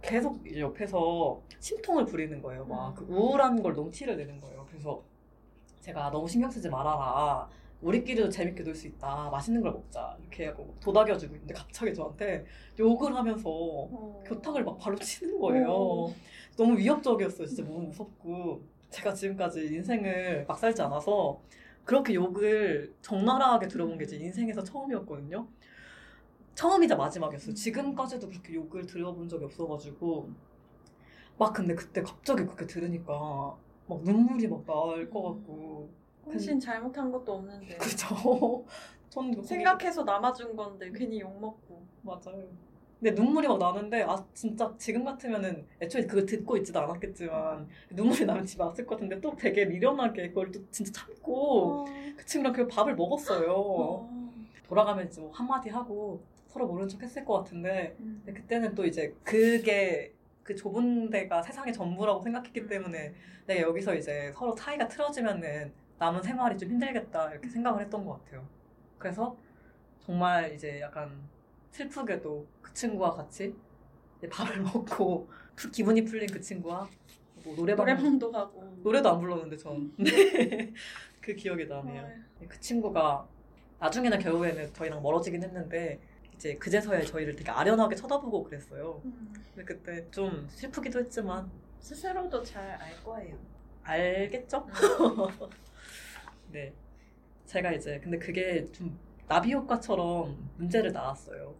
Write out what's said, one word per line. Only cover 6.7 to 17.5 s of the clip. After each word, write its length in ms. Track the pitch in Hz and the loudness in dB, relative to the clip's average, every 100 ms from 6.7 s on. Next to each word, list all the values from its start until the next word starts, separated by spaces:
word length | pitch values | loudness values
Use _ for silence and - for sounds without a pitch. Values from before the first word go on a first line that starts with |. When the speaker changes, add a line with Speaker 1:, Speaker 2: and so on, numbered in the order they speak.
Speaker 1:
말아라. 800 | 131 143 151 135 131 147 131 - - - - | -2 0 2 2 2 2 2 -2 -14 -20 -8
우리끼리도 500 | 170 226 240 233 202 | 2 2 2 2 2
재밌게 340 | - 175 175 | 2 -2 -4
놀 100 | 160 | -8
수 140 | 156 147 | -8 -10
있다. 420 | 139 139 139 147 | -10 -6 -4 -4
맛있는 320 | 139 139 233 | -4 0 2
걸 100 | 190 | 2
먹자." 460 | 117 - - 120 151 | -2 -8 -8 -8 -10
이렇게 280 | - - 156 | -16 -8 -8
하고 260 | 151 - - | -8 -12 -6
도닥여주고 560 | - 196 214 190 147 151 | 4 8 8 6 -2 -12
있는데 180 | 151 | -12
갑자기 400 | - - - 226 | -12 -12 -4 -4
저한테 500 | - 156 151 208 165 - - - - | -2 -6 -4 -4 -4 -6 -18 -20 4
욕을 360 | 220 233 285 254 | 6 6 2 0
하면서 320 | 226 220 220 | 0 -2 -4
Speaker 2:
어. 760 | 160 165 147 - 247 214 208 - | -4 -4 -4 -8 -10 -12 -14 -10
Speaker 1:
교탁을 380 | 220 311 294 | -8 -4 -2
막 140 | 233 - | -2 -4
발로 180 | 214 202 | -4 -4
치는 420 | - - 330 392 | -4 -6 -4 0
거예요. 300 | 190 254 254 | 4 4 6
Speaker 2:
어. 440 | 185 190 175 170 - - - - - | 4 2 2 -2 -6 -14 -20 -20 4
Speaker 1:
너무 180 | 233 226 | 6 8
위협적이었어요. 680 | 196 302 269 214 185 - | 6 4 4 2 2 -2
진짜 160 | 156 | -6